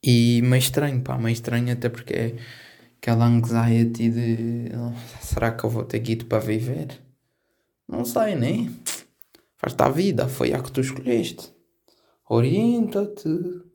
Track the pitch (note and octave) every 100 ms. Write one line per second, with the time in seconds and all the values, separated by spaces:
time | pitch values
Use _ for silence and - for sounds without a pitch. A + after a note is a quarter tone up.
0 | - A#2+ A#2+ A#2+ B2 B2+ B2+ - D3 C3
1 | C3 B2+ A2+ A#2 - A#2+ A#2+ B2 B2 -
2 | - - A#2 A#2 - - - - _ _
3 | - A#2 A#2 A#2+ A#2 A#2 A#2 A#2 A#2 A#2
4 | A#2 A#2 A#2 A2+ A#2 A#2+ A#2 A#2 A#2+ A#2
5 | - - - - A2+ A#2 A2 A2+ - A2+
6 | A#2 A2+ - A2+ A2+ A2 B2 C3 D3+ -
7 | _ _ _ _ _ _ _ _ - -
8 | A#3+ A#3+ A3 E3 A#2 G3+ - - - -
9 | - _ - - _ _ - - - C#3+
10 | F#3+ C3+ C3 - B2+ C3+ B2+ - C3 -
11 | B2+ A#2 F#2 - - _ _ _ _ _
12 | _ _ _ A#2 B2+ F#3 A#3 A#3+ G#3+ G3+
13 | G3+ - D#3+ E3+ F3+ F3+ -